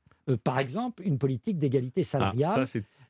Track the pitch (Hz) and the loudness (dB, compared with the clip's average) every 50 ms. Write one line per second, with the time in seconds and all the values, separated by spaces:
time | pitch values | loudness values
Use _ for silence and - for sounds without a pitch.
0 | _ _ - _ _ - 131 117 - 143 131 127 139 120 131 202 247 254 233 - | _ _ -20 _ _ -2 -2 0 2 0 0 2 0 0 -2 -4 -4 -4 -6 -6
1 | - 202 143 123 - 135 135 120 - - 202 160 147 139 123 139 123 131 - - | -2 -2 0 0 0 0 -2 -2 -2 -4 -2 0 0 2 2 2 0 0 -2 -2
2 | - - - 139 104 98 98 123 147 165 208 - 131 127 - 120 107 - _ _ | -2 0 0 0 0 0 2 0 0 2 2 0 0 0 -2 -6 -6 -6 _ _
3 | - _ | -20 _